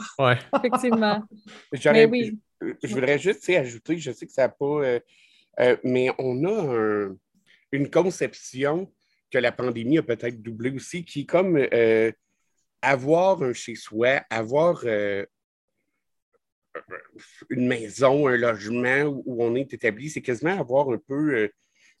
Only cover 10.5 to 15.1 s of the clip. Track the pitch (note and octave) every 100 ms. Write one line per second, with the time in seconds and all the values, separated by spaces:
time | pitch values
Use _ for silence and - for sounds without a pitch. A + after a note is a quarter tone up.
10.5 | A2 B2+ C3+ - F3 E3+ D3 C#3 F3 F#3+
11.5 | D#3 B2+ A#2 A2+ A2+ A2+ - _ _ _
12.5 | _ _ _ C3 C#3 C3+ E3 F#3+ F3+ C3
13.5 | A#2 - A2 - G#2+ B2 C3+ - A2+ A2+
14.5 | C#3+ E3+ D#3 A#2+ G#2 G2+